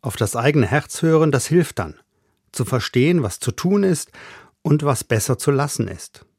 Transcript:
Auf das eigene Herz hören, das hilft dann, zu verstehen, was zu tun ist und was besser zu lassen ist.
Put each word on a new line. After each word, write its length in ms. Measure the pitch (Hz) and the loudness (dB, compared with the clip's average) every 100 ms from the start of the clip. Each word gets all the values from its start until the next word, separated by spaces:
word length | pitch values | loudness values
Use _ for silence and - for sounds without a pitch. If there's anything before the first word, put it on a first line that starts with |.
Auf 160 | 120 - | -6 -2
das 180 | 110 | -2
eigene 320 | 120 120 151 107 | 0 2 2 2
Herz 360 | 147 - - | 0 -2 -2
hören, 280 | 165 160 156 | 2 4 4
das 160 | 139 - | 2 2
hilft 320 | 165 160 - | 2 2 -4
dann, 180 | 82 - _ _ _ _ _ | -10 -10 _ _ _ _ _
zu 120 | - | -6
verstehen, 580 | 123 - - 127 139 175 | -2 -2 0 0 2 2
was 160 | 110 - | -2 -4
zu 140 | - | -8
tun 300 | - 175 202 | -4 0 2
ist 280 | 196 160 - - - - - _ | 2 0 -4 -18 -20 -20 -20 _
und 200 | 156 151 | 0 2
was 200 | 147 123 | 2 -2
besser 320 | - 113 - 127 | 0 -2 0 -2
zu 140 | - | 0
lassen 380 | 139 143 - 101 | 0 -2 -4 -6
ist. 360 | 92 - - _ | -8 -16 -20 _